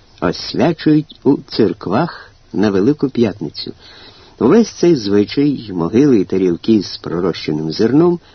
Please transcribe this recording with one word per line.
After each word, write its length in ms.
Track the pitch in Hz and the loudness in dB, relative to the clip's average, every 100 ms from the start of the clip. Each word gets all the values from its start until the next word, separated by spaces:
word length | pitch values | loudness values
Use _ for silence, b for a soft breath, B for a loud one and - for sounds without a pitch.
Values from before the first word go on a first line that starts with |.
| _ _ | _ _
освячують 960 | 87 - - 85 151 165 - 151 151 - | -6 -6 -8 -2 -2 0 0 0 0 -4
у 140 | 139 143 - | 0 0 -2
церквах 840 | - 104 110 - 107 170 - - _ _ | -2 0 -2 -4 -2 -4 -6 -20 _ _
на 160 | - 107 | -2 0
Велику 400 | 95 107 147 135 | 2 0 0 -2
П'ятницю. 640 | 123 113 90 78 - - - B B B B B B | -2 -2 -2 -10 -12 -14 -16 B B B B B B
Увесь 320 | 110 208 220 | 4 4 2
цей 240 | - 175 156 | 0 2 2
звичай, 760 | 101 101 101 - 147 123 113 | 2 0 0 0 0 -2 -6
могили 460 | 92 82 110 147 117 | -6 -2 2 4 4
і 60 | 87 | 2
тарілки 580 | 95 92 85 - 107 | 0 0 0 0 0
з 140 | 90 - | 0 -8
пророщеним 760 | - 82 90 78 - 78 80 | -8 -4 -4 -4 -6 -6 -4
зерном, 480 | 78 110 139 175 175 b | -2 0 2 2 0 b